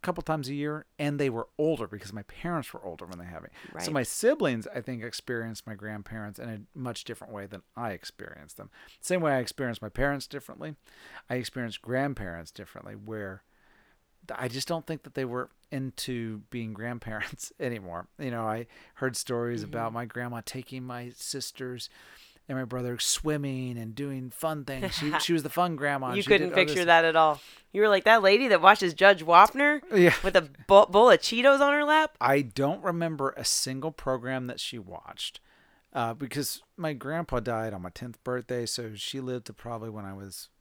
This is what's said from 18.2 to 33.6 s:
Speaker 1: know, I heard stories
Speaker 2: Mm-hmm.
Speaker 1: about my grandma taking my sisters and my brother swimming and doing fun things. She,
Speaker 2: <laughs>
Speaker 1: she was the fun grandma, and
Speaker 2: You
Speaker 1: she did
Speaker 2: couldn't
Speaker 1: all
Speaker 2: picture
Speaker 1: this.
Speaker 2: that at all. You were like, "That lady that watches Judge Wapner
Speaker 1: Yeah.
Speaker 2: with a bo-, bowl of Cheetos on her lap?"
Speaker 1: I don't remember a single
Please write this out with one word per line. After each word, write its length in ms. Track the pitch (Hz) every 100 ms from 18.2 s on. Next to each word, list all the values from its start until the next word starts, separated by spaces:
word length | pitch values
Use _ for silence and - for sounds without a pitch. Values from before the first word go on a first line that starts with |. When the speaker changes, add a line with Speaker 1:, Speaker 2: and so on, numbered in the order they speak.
| 143
Speaker 1:
know, 120 | 120 110
I 200 | 113 117 - - -
heard 220 | 131 120
stories 440 | - 120 120 120
Speaker 2:
Mm-hmm. 80 | 104
Speaker 1:
about 180 | 120 113
my 140 | 113 120
grandma 360 | 120 123 117 -
taking 380 | 131 123 131
my 260 | 127 120 123
sisters 800 | 123 - 143 127 - 127 123 - - - - - _ _
and 100 | 131
my 80 | 127
brother 320 | 127 123 120
swimming 800 | - - 156 151 143 131 127 120
and 160 | 113
doing 380 | 110 143 135 127
fun 340 | - 160 151 139
things. 300 | 135 185 -
She, 160 | 151
Speaker 2:
<laughs> 80 | 156
Speaker 1:
she 140 | -
was 100 | 165
the 60 | 143
fun 240 | - 180 156
grandma, 320 | 143 139 131
and 80 | 185
Speaker 2:
You 80 |
Speaker 1:
she 60 | 196
did 40 | 202
Speaker 2:
couldn't 140 | 165
Speaker 1:
all 20 | 185
Speaker 2:
picture 180 | 170 151
Speaker 1:
this. 80 | 175
Speaker 2:
that 200 | 165 165
at 100 | 160
all. 240 | 156 147 - - _
You 100 | 190
were 40 | 214
like, 180 | 196 208
"That 180 | 226
lady 240 | 196 208 262
that 120 | 190
watches 360 | 175 214 185 151
Judge 280 | 190 190
Wapner 580 | 156 170 208 262 294 294 359 214
Speaker 1:
Yeah. 200 | 175 -
Speaker 2:
with 120 | 190 185
a 140 | 156 - -
bo-, 220 | 196 -
bowl 240 | 190 240
of 80 | 180
Cheetos 400 | - 233 254 277
on 120 | 285
her 100 | 294
lap?" 340 | 294 311 311 _
Speaker 1:
I 220 | 123 139
don't 420 | 135 101 135 165
remember 520 | 175 170 165 151 135 -
a 80 | 127
single 460 | -